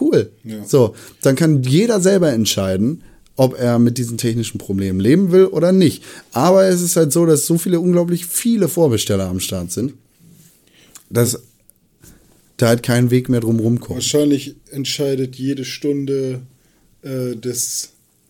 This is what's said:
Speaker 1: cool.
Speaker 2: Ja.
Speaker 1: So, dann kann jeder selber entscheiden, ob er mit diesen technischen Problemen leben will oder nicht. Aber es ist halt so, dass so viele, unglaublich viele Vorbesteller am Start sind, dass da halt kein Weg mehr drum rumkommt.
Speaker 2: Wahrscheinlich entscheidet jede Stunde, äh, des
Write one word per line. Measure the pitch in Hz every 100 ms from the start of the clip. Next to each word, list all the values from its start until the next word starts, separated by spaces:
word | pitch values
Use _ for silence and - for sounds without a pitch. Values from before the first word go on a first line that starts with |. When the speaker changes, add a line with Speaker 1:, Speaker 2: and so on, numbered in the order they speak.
Speaker 1:
cool. | 302 180 98 _
Speaker 2:
Ja. | 110 107
Speaker 1:
So, | 104 139 110 - - -
dann | 139
kann | 131 165 143
jeder | 127 151 233 208
selber | 180 196 160
entscheiden, | 113 104 - 95 95 113 160 - - _
ob | - 131 -
er | 120 120
mit | 117 120
diesen | 117 113
technischen | 117 117 110 98
Problemen | - 98 98 92
leben | 104 165 190
will | 185 190
oder | 156 175
nicht. | 190 160 - - - -
Aber | 117 160 190 190
es | 175
ist | 175
halt | 175 160
so, | 170 170
dass | 151
so | - 170
viele, | 185 170
unglaublich | 180 175 170 175 -
viele | - 240 233 170
Vorbesteller | - 156 110 - 98 92
am | 92
Start | - 92 87
sind, | - 131 - _ _ _ _ _ _ _ _ _ - _
dass | 117 120 - - _ _ _ _ _ - - _ _ _ -
da | 117
halt | 120
kein | - 120 123
Weg | 127 127
mehr | 120
drum | 113 113
rumkommt. | 110 120 - 123
Speaker 2:
Wahrscheinlich | - 147 147 139 139 - _
entscheidet | 139 127 - 139 135 127 127
jede | 135 135
Stunde, | 127 - 143 143 135 135 131 127 - _ _ _ _ _
äh, | 139 131 127
des | 117 123 120 - - - _ _ _ _